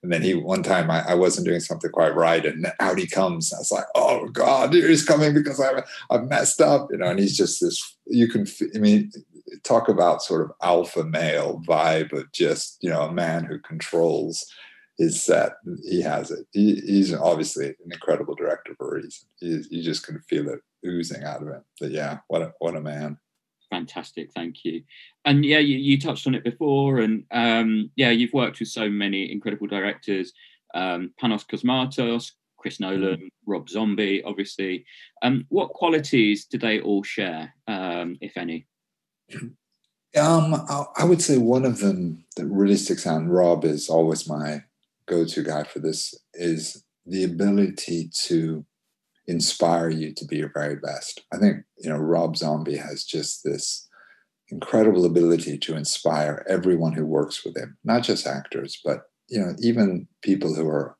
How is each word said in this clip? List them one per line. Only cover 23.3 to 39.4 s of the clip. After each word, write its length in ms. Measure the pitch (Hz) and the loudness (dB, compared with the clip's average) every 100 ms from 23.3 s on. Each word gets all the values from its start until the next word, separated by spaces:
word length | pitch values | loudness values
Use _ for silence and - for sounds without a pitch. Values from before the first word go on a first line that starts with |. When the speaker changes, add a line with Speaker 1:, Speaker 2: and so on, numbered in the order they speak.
| _ _ _ _ | _ _ _ _
Speaker 2:
Fantastic, 600 | 90 82 - 78 - 78 | -10 -8 -12 -14 -14 -12
thank 320 | - 85 82 - | -10 -10 -8 -8
you. 160 | 82 - - - _ 147 | -8 -12 -20 -20 _ 2
And 200 | 143 147 | 4 6
yeah, 140 | 151 | 4
you, 180 | 147 131 | 4 2
you 220 | 139 139 | 2 2
touched 260 | 156 147 - | 2 -4 -2
on 80 | |
it 100 | 127 | -2
before, 540 | 123 120 151 139 139 135 | -2 -2 0 2 2 2
and, 220 | 110 110 - | 2 0 -2
um, 640 | 120 117 113 110 110 107 - | 0 2 2 2 0 -2 0
yeah, 140 | 127 | 2
you've 240 | 117 120 | 4 2
worked 260 | 139 117 - | 0 0 -2
with 100 | 113 | -10
so 200 | - 110 | -4 -4
many 420 | 101 101 98 98 | -2 -2 -4 -6
incredible 360 | 104 110 104 101 | -6 -8 -6 -6
directors, 680 | 101 98 - - 95 92 _ - _ _ | -4 -4 -6 -4 -4 -4 _ -20 _ _
um, 400 | 85 92 87 90 _ | -6 -4 -4 -6 _
Panos 240 | 120 107 - | -2 -2 -4
Cosmatos, 840 | 107 123 131 131 139 120 117 - _ _ _ | -4 0 0 -2 -2 -2 -2 -6 _ _ _
Chris 220 | 104 - | -12 -8
Nolan, 380 | 92 95 95 92 | -4 -2 -2 -2
Speaker 1:
Mm. 100 | 92 _ - | -8 _ -8
Speaker 2:
Rob 240 | 95 73 | -8 -6
Zombie, 540 | 95 110 98 101 98 | -4 -2 0 0 -2
obviously. 640 | - 98 101 - 95 92 - - - _ | -4 -8 -8 -6 -6 -6 -10 -20 -20 _
Um, 240 | 123 135 - | -2 0 0
what 200 | 185 - | -2 -2
qualities 760 | - 170 160 143 131 107 104 - | -2 0 0 2 4 4 2 -4
do 120 | 120 | -6
they 220 | 117 107 | -2 -2
all 240 | - 101 | 0 -2
share, 500 | 101 - 98 80 78 _ - | -2 -6 -6 -6 -12 _ -10
um, 500 | 101 92 85 87 87 | -6 -6 -6 -8 -10
if 160 | - - | -12 -10
any? 280 | 85 82 - _ _ _ _ _ _ - | -8 -10 -12 _ _ _ _ _ _ -14